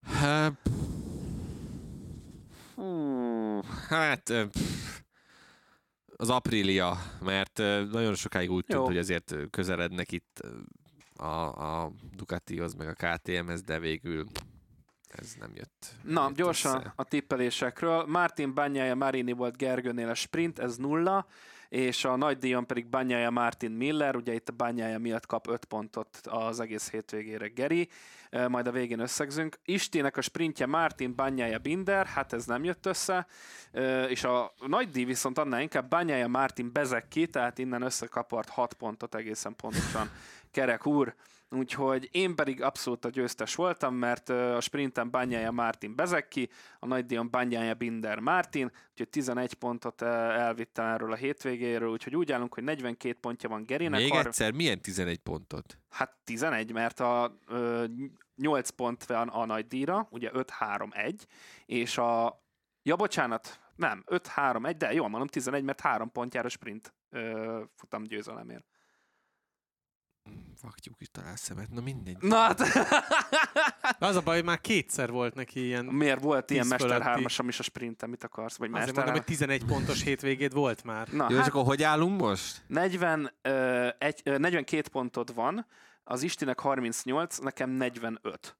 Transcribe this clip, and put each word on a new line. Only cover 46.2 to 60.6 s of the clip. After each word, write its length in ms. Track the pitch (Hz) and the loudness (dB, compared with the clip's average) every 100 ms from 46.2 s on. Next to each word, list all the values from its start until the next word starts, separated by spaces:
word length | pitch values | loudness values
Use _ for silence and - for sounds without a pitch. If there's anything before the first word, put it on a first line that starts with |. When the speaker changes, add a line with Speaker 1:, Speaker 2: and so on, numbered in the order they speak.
| - - 123 - - - | 0 -4 -4 -6 -20 -12
Speaker 2:
a 80 | 117 | -2
nagydíjon 440 | 127 123 117 117 | -2 0 -2 0
Bagnaia 440 | 123 123 120 113 | 0 0 0 0
Binder 440 | 113 120 113 110 107 | 0 -2 -4 -4 -2
Martin, 520 | 117 180 170 147 127 - - | 2 2 2 0 -2 -4 -20
úgyhogy 180 | - 117 | -8 -4
tizenegy 460 | - 127 123 123 | -2 -2 0 -2
pontot, 460 | - 123 120 120 - | -4 -4 -4 -6 -4
ö, 60 | 117 117 117 | 0 2 2
elvittem 560 | 113 120 117 113 - 113 | 2 2 0 -6 -2 0
erről 260 | 113 110 | 0 -2
a 40 | 113 | -2
hétvégéről, 720 | 135 147 135 123 120 117 113 | -2 -4 -4 -2 0 0 0
úgyhogy 260 | 113 - 143 | -2 -4 -2
úgy 160 | 165 | 0
állunk, 220 | 131 120 | 0 -2
hogy 80 | - | -6
negyvenkét 560 | 127 151 127 120 123 120 | -4 -4 -4 -4 -6 -4
pontja 300 | 120 120 117 | -6 -6 -6
van 140 | 110 | -6
Gerinek, 380 | 110 135 170 139 | -4 -2 0 2
Speaker 1:
Még 100 | 135 | 4
Speaker 2:
har- 140 | 143 120 | 4 2
Speaker 1:
egyszer, 260 | 113 110 | 2 2
milyen 280 | 123 165 95 | 2 2 0
tizenegy 360 | - 92 90 85 | -2 -2 0 -2
pontot? 600 | - 80 - 78 - - _ | -4 -8 -6 -12 -12 -18 _
Speaker 2:
Hát 280 | - 131 _ | -4 -4 _
tizenegy, 480 | - 113 156 120 110 | -10 -2 0 0 -2
mert 280 | 113 113 - | -2 -2 0
a, 380 | 123 120 120 - _ | 0 2 0 -4 _
ö, 360 | 120 120 117 117 117 139 - _ - | -2 0 0 -2 -4 -10 -12 _ -4
nyolc 340 | 143 143 123 | 2 2 0
pont 340 | - 123 120 | -2 -2 -2
van 240 | - 117 117 | -2 0 0
a 160 | 113 | 0
nagydíjra, 640 | 113 110 110 131 143 190 220 | 0 -2 -2 -2 0 0 0
ugye, 200 | 120 117 | -6 -4
öt, 180 | 131 131 | -2 -4
három, 400 | - | -4